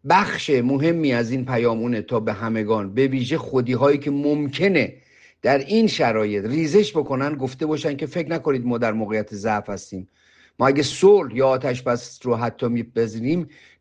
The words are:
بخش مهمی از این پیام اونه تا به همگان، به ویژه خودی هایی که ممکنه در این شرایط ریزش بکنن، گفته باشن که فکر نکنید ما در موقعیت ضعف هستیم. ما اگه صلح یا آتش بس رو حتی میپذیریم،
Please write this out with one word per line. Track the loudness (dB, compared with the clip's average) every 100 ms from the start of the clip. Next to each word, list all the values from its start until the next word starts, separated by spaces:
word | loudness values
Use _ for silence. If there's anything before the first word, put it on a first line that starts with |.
| 2
بخش | 2 2 -2 0
مهمی | 2 2 2 2 2 0
از | 0 -2
این | -4
پیام | -2 0 0 0
اونه | -2 -4
تا | -2 -4
به | -2
همگان، | -4 -4 -2 0 -2 -2
به | 0 0
ویژه | 0 -2 -4
خودی | -2 -2 0
هایی | 2 2 2
که | 0
ممکنه | -2 0 0 -2 -2 0 2 -2 -6 _ _ _ _
در | 0 0
این | 2 2 2
شرایط | 2 0 2 0 -2
ریزش | -2 -2 2 4 4 0
بکنن، | -2 -2 -2
گفته | -4 -6 -4 -4
باشن | -2 -2 -4
که | -6
فکر | -6 -4
نکنید | -2 0 0 -2
ما | 0
در | 0
موقعیت | -2 -2 -4 -4
ضعف | -6 -2 -2 -4
هستیم. | -10 -12 -14 -14 _ _ _ _ 0
ما | 2
اگه | 2
صلح | -2 4 8 8 4 0
یا | 2
آتش | 2 -2 -2
بس | -2 -2 -4 -8
رو | -2 -2
حتی | -2 -4 -2
میپذیریم، | -2 -2 -2 -2 -4 -4 -4 -4 -14 -20 _